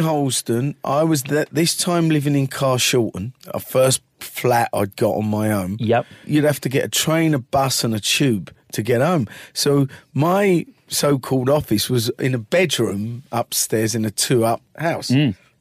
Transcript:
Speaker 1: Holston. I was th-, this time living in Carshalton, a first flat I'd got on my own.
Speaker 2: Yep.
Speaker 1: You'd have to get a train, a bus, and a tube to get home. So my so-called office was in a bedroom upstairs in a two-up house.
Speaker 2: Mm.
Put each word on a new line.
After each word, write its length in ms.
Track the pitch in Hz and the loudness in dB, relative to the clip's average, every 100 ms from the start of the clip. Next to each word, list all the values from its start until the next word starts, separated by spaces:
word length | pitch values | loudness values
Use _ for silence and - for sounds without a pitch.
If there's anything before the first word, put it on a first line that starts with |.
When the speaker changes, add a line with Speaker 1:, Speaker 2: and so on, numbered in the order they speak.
| 160 | 2
Speaker 1:
Holston. 680 | 151 135 - - 117 143 - | 0 0 -2 -2 -2 -2 -4
I 180 | - 139 | -2 0
was 200 | 160 151 | 2 0
th-, 260 | 135 147 - | 0 -2 0
this 260 | 135 170 - | 0 0 0
time 340 | 180 170 160 | 0 0 2
living 260 | 151 143 143 | 2 2 0
in 100 | 135 | 0
Carshalton, 840 | - 135 127 - 127 110 87 113 - - | -2 0 0 2 2 0 -4 -10 -12 -10
a 100 | - | -10
first 440 | - 127 131 123 _ - | -2 2 2 2 _ -20
flat 480 | - - 123 120 - | -16 -4 0 0 0
I'd 220 | 104 101 | -2 -4
got 220 | - 113 123 | -2 0 0
on 100 | 107 | 0
my 240 | 107 107 | 0 0
own. 280 | 104 92 107 | 0 -2 -4
Speaker 2:
Yep. 260 | 110 117 - - - | 0 0 0 -10 -2
Speaker 1:
You'd 180 | 147 | 2
have 160 | 147 139 | 2 0
to 80 | 135 | -2
get 160 | 127 | -2
a 40 | - | -2
train, 460 | - - 160 160 | -2 0 2 2
a 60 | 143 | 0
bus, 420 | - 139 135 - | 0 0 0 0
and 100 | 123 | -2
a 80 | 107 | -2
tube 520 | - - 143 104 - - _ | -2 0 0 0 -4 -16 _
to 100 | - | -6
get 180 | 110 117 | -2 0
home. 260 | 147 175 107 - - | 2 0 -2 -8 -12
So 340 | - 143 143 135 - - | -4 2 2 2 -4 -6
my 500 | 131 160 190 202 175 - - - | 0 2 2 4 2 0 -12 -8
so-called 640 | - 147 139 - 131 127 | 0 2 0 0 0 2
office 400 | 147 135 107 - | 2 2 -2 0
was 180 | 127 113 - | 0 -2 -2
in 140 | 131 | -2
a 40 | 127 | -4
bedroom 840 | 107 175 180 - 107 98 110 120 - | -2 0 2 0 -2 -2 -6 -8 -6
upstairs 640 | 117 - - - 113 110 113 | -6 -4 -4 -2 0 0 -2
in 80 | |
a 60 | 110 | -4
two-up 520 | - - 127 113 117 _ - | -2 0 2 2 -2 _ -8
house. 320 | 165 139 - | -4 -4 0
Speaker 2:
Mm. 240 | 135 143 - _ _ | 2 2 -2 _ _